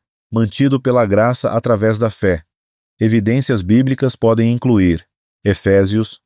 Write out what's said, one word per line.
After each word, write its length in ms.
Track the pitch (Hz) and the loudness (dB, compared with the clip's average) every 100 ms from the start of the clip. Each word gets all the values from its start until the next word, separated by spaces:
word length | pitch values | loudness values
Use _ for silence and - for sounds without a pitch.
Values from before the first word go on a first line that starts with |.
| _ _ _ | _ _ _
mantido 480 | 113 110 - 139 135 | -2 -2 0 0 0
pela 280 | 131 123 107 | 0 0 2
graça 420 | 101 117 123 - | 2 2 0 -4
através 480 | 113 120 107 110 110 | -2 -2 0 0 0
da 140 | 113 | -4
fé. 340 | - 98 85 - _ _ _ _ - | -2 -2 -2 -6 _ _ _ _ -4
Evidências 640 | 113 113 104 131 135 117 | 0 0 0 -2 -2 -2
bíblicas 520 | 90 113 131 131 131 - | 0 0 0 -2 -4 0
podem 380 | 113 113 117 | 0 2 0
incluir 560 | 120 131 110 92 82 - _ _ _ | 0 0 2 2 0 -8 _ _ _
Efésios 760 | 107 92 98 98 98 107 110 - | -4 -2 2 2 2 -2 -4 -10